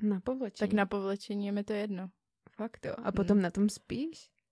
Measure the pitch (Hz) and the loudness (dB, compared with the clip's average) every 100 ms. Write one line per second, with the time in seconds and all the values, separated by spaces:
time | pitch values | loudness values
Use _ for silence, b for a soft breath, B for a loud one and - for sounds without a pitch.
0 | 214 196 190 262 233 - 214 208 196 202 | 0 0 0 -4 -4 -2 0 2 2 0
1 | 196 196 - 202 202 202 202 208 208 185 | -2 -4 -4 -4 -2 -2 -2 -4 -4 -4
2 | 185 _ _ _ - - 226 - - - | -8 _ _ _ -20 -8 -8 -6 -8 -6
3 | 233 196 190 202 180 196 202 - - 233 | -2 2 6 6 4 4 2 2 -6 -4
4 | 311 320 - _ _ | -4 -8 -20 _ _